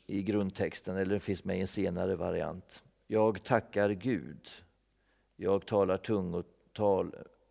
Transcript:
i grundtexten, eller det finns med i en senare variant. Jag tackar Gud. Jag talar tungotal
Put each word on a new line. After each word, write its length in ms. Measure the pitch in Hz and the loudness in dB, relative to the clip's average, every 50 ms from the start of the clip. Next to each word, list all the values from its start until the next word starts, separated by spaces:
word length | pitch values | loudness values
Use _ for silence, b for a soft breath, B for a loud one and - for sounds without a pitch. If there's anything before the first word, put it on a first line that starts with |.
| _ | _
i 160 | - 98 101 | -6 -4 -4
grundtexten, 720 | 95 98 104 104 101 95 - - 98 80 - - - 95 92 | -2 0 0 0 0 -2 -2 -2 -4 -4 -4 -6 -8 -6 -2
eller 180 | 95 95 92 101 | -2 0 0 0
det 60 | 101 | -2
finns 240 | - - 95 90 - | -2 -2 -4 -4 -2
med 140 | 95 92 92 | -4 -2 -2
i 20 | |
en 60 | 95 | -2
senare 500 | 92 - 104 95 92 87 90 92 92 95 | -2 -2 -2 -2 -2 0 0 0 0 -2
variant. 680 | 82 87 90 85 85 80 80 85 92 - - - - - _ _ _ _ | -2 -2 -2 -2 -2 -4 -4 -6 -10 -14 -18 -20 -20 -20 _ _ _ _
Jag 380 | - 107 110 107 110 104 92 - | -2 2 4 4 4 2 0 0
tackar 460 | - 131 110 - - - 101 104 101 | 2 2 2 2 0 0 2 2 2
Gud. 580 | 104 92 87 131 123 85 64 - 71 - - - - - - _ _ _ _ _ _ _ _ _ _ _ _ _ _ | 2 0 -2 -2 -2 -2 -4 -6 -14 -16 -18 -20 -20 -20 -20 _ _ _ _ _ _ _ _ _ _ _ _ _ _
Jag 300 | - 92 95 98 98 - | -4 0 2 2 2 2
talar 300 | - 110 101 98 92 92 | 2 4 4 4 4 2
tungotal 1200 | 95 - - 110 101 92 87 85 87 87 - _ _ _ _ - - 107 101 98 92 87 80 - - - - _ _ _ _ | 0 0 0 0 0 0 -2 -4 -4 -6 -8 _ _ _ _ -4 2 4 4 4 4 2 -2 -6 -12 -16 -20 _ _ _ _